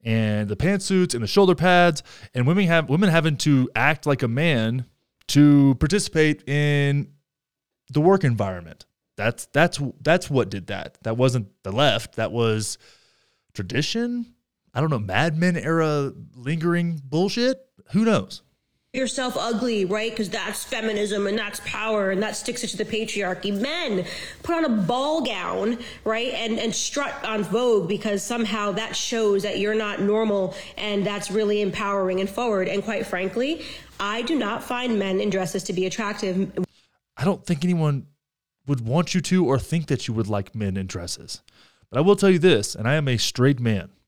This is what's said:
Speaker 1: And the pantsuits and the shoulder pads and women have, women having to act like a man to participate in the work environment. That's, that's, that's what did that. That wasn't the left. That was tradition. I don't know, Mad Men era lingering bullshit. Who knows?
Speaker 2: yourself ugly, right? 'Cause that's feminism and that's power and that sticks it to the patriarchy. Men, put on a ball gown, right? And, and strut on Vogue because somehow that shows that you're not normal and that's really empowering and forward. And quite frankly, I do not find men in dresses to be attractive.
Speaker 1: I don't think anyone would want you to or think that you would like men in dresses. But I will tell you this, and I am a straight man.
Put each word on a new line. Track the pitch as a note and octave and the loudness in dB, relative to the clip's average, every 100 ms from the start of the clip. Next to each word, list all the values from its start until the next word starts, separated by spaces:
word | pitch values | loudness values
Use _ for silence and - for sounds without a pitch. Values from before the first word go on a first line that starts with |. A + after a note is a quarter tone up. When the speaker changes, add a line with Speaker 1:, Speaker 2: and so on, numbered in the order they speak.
Speaker 1:
And | A#2 A2+ A2 G#2 G#2 | 0 0 2 0 -2
the | G2+ | -2
pantsuits | F3 G3+ - F#3+ F3+ | 0 0 0 2 2
and | - | 0
the | A2 | 0
shoulder | - G3 | 4 6
pads | F3 F3+ F3+ F3 D#3 - - - | 6 4 6 6 2 -6 -20 -10
and | B2+ B2 | 0 2
women | F3+ F#3+ | 4 4
have, | E3 D#3 | 4 4
women | D3 G3+ | 2 4
having | E3 D#3+ C#3+ | 4 4 2
to | - C#3 B2+ - | 4 4 4 2
act | C3 D#3 - | 2 2 0
like | C#3 | 0
a | B2 | 0
man | A#2+ E3 C3+ A2 B2 B2 _ _ _ - | 0 2 2 0 -2 -6 _ _ _ 0
to | C#3+ D3 C#3+ C#3 C3 | 6 8 10 6 4
participate | D#3 G3+ G3 D#3+ D#3 D3+ - | 2 2 0 2 2 2 -2
in | C#3+ D3 C#3+ C#3+ C#3+ - _ _ _ _ _ _ _ _ | 0 2 2 2 0 -2 _ _ _ _ _ _ _ _
the | C3 | 2
work | D#3+ G3 | 4 6
environment. | D#3+ A2+ G2+ F#2 E2 D#2+ - _ _ - | 4 0 -2 -4 -12 -18 -20 _ _ -4
That's, | G#2 A2+ - | -4 -4 -4
that's, | C#3 E3+ - C#3 - | 2 2 0 -6 -4
that's | - E3+ - | 0 2 2
what | C3+ G2+ | 0 0
did | G2 F2 | -4 -8
that. | G2 D#2 _ | -8 -10 _
That | A#2 A#2 | -6 2
wasn't | B2+ B2 G2+ _ | 2 2 -4 _
the | - | -8
left. | G2+ C#3+ G2 - - | 0 2 2 -4 -6
That | A2 | -4
was | A#2 A#2 A2 G#2+ - - _ _ _ _ _ _ | 0 0 0 -2 -8 -16 _ _ _ _ _ _
tradition. | - F#2 A#2+ D3+ A3+ A#3+ A#3+ A#3 _ _ _ _ | -10 -6 -2 -2 -2 -4 -4 -8 _ _ _ _
I | A#2+ | -2
don't | D#3+ | 0
know, | C3+ | 0
Mad | G2+ F#2+ D#3+ D#3 | 0 0 0 2
Men | F3 E3+ | 0 0
era | D3 E3 D#3+ D3 C#3 - - B2+ | -2 0 0 0 -2 -8 -18 -12
lingering | B2 D#3+ E3+ E3+ E3+ D#3+ | -6 -2 0 0 0 -4
bullshit. | C3+ D3+ G3 G#3+ A#3+ C4 - _ - | -4 0 0 0 0 -2 -8 _ -4
Who | - A3 | 0 2
knows? | G3 F#2+ - _ _ _ _ _ | 2 -2 -14 _ _ _ _ _
Speaker 2:
yourself | B3+ C4 - B3+ B3+ | -4 -4 -2 -4 -4
ugly, | A3+ A#3 B3 A3 F#3 | -2 -2 0 0 0
right? | G#3+ A3 | 0 -2
'Cause | A3 G#3 | -4 -6
that's | A3 F#3+ G#3 - | -4 -6 -8 -8
feminism | B3 A3 G#3+ G#3 G#3 G3+ | -4 -2 -2 -2 -2 -2
and | G#3 | -2
that's | G#3 - | -4 -8
power | - - A3 G#3+ G3 | -10 -6 -2 0 0
and | F#3+ | 0
that | G#3+ G#3 | -2 -4
sticks | - A#3+ | -6 -6
it | A3 | -6
to | - | -6
the | |
patriarchy. | G#3+ A3 A3 - F#3+ F#3 G3 G3+ | -4 -4 -4 -4 -4 -4 -4 -2
Men, | B3+ D#4+ D#4+ G3 F3+ - - - | -2 -4 -2 -2 -4 -8 -14 -14
put | - | -4
on | - D#4 | 0 2
a | |
ball | A3 F3 B3 C#4 D#4+ | 0 0 0 0 0
gown, | C4+ G3+ F3 F#3 G3+ A#3+ A#3+ - | -2 -4 -4 -2 -2 -2 -8 -8
right? | - A3 B3 | -4 -2 -2
And, | - A3+ A3 | -4 -4 -2
and | A3 - | -2 -4
strut | - - C#4 - | -4 -4 -4 -6
on | - A3 F3 | -6 -4 -2
Vogue | G3+ B3 A3 E3+ | 0 2 2 2
because | G3+ A3 G3+ | -4 -2 -4
somehow | - A#3+ A3 G#3+ G#3 | -4 -4 -2 -2 -2
that | G3 A3 | -4 -4
shows | - - A#3 A3 G3+ | -6 -4 0 2 2
that | G3+ F#3+ | 0 -2
you're | G3+ A3 | 0 0
not | G#3+ G3+ | -2 -2
normal | G3+ G#3+ A3 G3+ F#3 - - - | 0 2 2 0 -2 -6 -14 -10
and | G#3 G3+ G3+ | -4 -2 -2
that's | G#3 F#3+ | -4 -4
really | G3 G#3+ G#3 | 0 0 0
empowering | G3+ - G3+ G3+ F#3 F#3 | 0 -2 -2 0 0 0
and | G3 | -2
forward. | G3 A#3+ G3+ F3+ | -2 -2 0 0
And | G3+ | -2
quite | G3+ G#3 - | -4 -4 -4
frankly, | F3+ F#3 A3+ C4+ D#4+ - - - - | -4 -4 -2 -2 -4 -8 -16 -20 -8
I | G3+ A3 | -6 -4
do | A#3+ D#4 | -2 -2
not | G#3+ A3+ | -2 -6
find | - B3 B3 A3 | -6 -6 -2 -2
men | F#3+ F#3+ | 0 0
in | G#3 | 0
dresses | F#3+ F3 G3 | 0 -2 -4
to | - | -4
be | F3+ F#3 | -2 -2
attractive. | F3+ G#3 G#3 G3+ F3+ F#3+ F#3+ F3+ _ _ _ _ - | -2 -6 -4 -4 -2 -2 -4 -6 _ _ _ _ -4
Speaker 1:
I | |
don't | C#3+ F3+ - | -2 -2 -2
think | E3 | -2
anyone | F3 F3 D#3 C#3 - _ _ _ _ _ - | 0 2 2 0 -4 _ _ _ _ _ -4
would | C#3+ | -4
want | A2+ C#3 F3 F#3 | 0 0 0 0
you | |
to | - F#3 E3+ | 2 2 4
or | C3 | 2
think | - E3 D3+ | 2 -2 0
that | C3 - | -4 -2
you | A2+ | -2
would | G#2 | 0
like | G#2+ F#2+ | -2 -4
men | G#2+ G2+ F#2+ | -4 -2 -2
in | F#2+ | -4
dresses. | F#2 D2 - - - _ _ _ _ _ | -8 -8 -10 -12 -16 _ _ _ _ _
But | A#2+ | 0
I | |
will | E3+ G3+ | 4 4
tell | G3 | 6
you | F#3 | 6
this, | F3+ C3+ G2+ - | 6 4 0 -4
and | G#2+ | 0
I | D3+ | 0
am | C#3+ | 0
a | A#2+ | 0
straight | - - B2+ C3+ | -2 2 2 4
man. | A#2+ G#2 - _ | 0 -2 -4 _